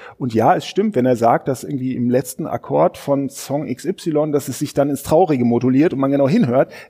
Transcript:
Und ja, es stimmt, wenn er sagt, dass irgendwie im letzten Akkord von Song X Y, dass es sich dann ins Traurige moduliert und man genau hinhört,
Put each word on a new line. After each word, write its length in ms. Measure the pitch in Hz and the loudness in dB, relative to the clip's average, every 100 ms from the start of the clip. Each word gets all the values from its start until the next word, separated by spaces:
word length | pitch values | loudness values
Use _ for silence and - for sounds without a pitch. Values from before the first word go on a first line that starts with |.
| - - | -20 -8
Und 160 | 135 | -2
ja, 220 | 110 120 175 | 2 2 2
es 100 | - | 0
stimmt, 300 | - 214 127 | -2 0 0
wenn 100 | 123 | 2
er 120 | 120 | 2
sagt, 320 | 113 156 - | 2 2 0
dass 160 | 127 - | -6 -6
irgendwie 300 | 139 131 123 | -6 -6 -2
im 140 | 123 | 0
letzten 380 | 123 147 - 160 | 0 -2 -8 -6
Akkord 500 | 123 - 143 170 - | -8 -2 0 0 -2
von 320 | - 139 135 | -4 -2 -2
Song 380 | - - 143 196 | -10 -8 -6 -6
X 160 | 123 151 | -6 -6
Y, 460 | 196 175 151 156 | -6 -2 -2 0
dass 160 | 143 131 | -2 -4
es 100 | 127 | -6
sich 160 | 147 | -4
dann 160 | - 143 | -2 -2
ins 140 | 139 | -2
Traurige 400 | - 156 180 139 | 2 2 4 2
moduliert 480 | 120 117 123 131 170 | 2 2 2 4 2
und 80 | 131 | 2
man 120 | 135 | 0
genau 180 | 139 139 | 2 2
hinhört, 420 | 214 147 127 160 - - | 2 2 2 0 -4 -6